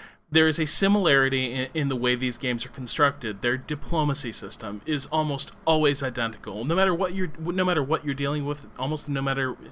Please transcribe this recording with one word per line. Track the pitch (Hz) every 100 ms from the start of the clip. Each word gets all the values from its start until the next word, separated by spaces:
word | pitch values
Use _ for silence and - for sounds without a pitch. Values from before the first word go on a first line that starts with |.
| - - -
there | 156 160
is | 151
a | 151
similarity | - 196 208 180 139 135 131 131
in, | 131 131
in | 160 139
the | 131
way | 123
these | 123 127 120
games | 127 120 -
are |
constructed. | - 123 - 143 139 117 98
Their | 120 127
diplomacy | - 147 - 165 147 139 123
system | - 95 - 104 104
is | 156 151 -
almost | 156 156 139 - -
always | - 156 151 143
identical, | 131 120 113 107 - 101
no | 131
matter | 175 196
what | 170 185
you're, | 190 175 156
no | 160 180
matter | 185 165
what | 135 156
you're | 147
dealing | 135 139 147
with, | 143 143 - -
almost | 135 151 -
no | 139
matter, | 135 135 131 - 65